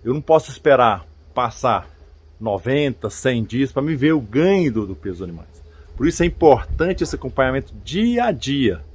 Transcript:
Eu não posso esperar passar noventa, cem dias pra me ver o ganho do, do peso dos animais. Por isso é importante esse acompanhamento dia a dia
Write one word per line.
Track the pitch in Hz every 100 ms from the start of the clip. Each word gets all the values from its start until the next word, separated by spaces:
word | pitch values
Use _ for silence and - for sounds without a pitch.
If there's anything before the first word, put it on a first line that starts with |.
Eu | 113
não | 147
posso | - 160 156
esperar | 131 156 131 120 98 - - -
passar | - 120 - 127 101 - - - - - -
noventa, | 110 98 123 139 143 120 107
cem | - 131 120
dias | 107 120 135
pra | 139
me | 147
ver | 147 147
o | 160
ganho | 107 117 175 196 156
do, | 110 101
do | 95
peso | 101 87
dos |
animais. | 90 82 - - - - - -
Por | 147
isso | -
é | 170
importante | - 160 120 - - 170 185
esse | 165
acompanhamento | 147 131 127 131 135 131 107
dia | 101 175 233 240
a | 233
dia | 135 131 139 117 85 -